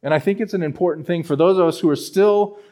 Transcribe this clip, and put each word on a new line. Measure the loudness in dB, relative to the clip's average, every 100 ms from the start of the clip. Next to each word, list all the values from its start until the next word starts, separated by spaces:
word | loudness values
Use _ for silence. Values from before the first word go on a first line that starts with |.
And | 0
I | 0
think | 0 -4
it's | -4
an | -4
important | -4 -2 -2 -2 -4
thing | -6
for | -2 2
those | 2 4
of | 2
us | 2
who | 0
are | -2
still | -4 2 2 2 0 -6 -20